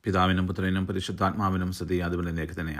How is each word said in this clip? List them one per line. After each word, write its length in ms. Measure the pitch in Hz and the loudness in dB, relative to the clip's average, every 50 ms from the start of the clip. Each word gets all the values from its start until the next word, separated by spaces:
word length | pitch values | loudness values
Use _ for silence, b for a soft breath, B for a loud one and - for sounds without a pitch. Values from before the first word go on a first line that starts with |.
| _ | _
പിതാവിനും 420 | - 92 92 92 92 92 92 92 | 2 4 4 4 4 4 4 2
പുത്രനും 380 | 92 90 92 92 95 92 95 95 | 0 0 0 0 2 2 0 0
പരിശുദ്ധാത്മാവിനും 840 | 92 95 95 90 - 95 85 98 95 90 107 101 95 95 92 90 92 | 0 -2 -4 -4 -4 -2 0 0 0 0 0 0 0 2 0 0 -2
സ്തുതി, 240 | 90 - 90 82 90 90 | -2 -4 -2 0 0 0
അതുപോലെ 300 | 85 87 90 87 87 85 | 0 0 -2 -2 -2 -2
എന്നേക്ക് 240 | 82 82 78 78 - | -2 -4 -4 -4 -4
തന്നെ. 180 | 82 80 80 78 | -6 -6 -4 -4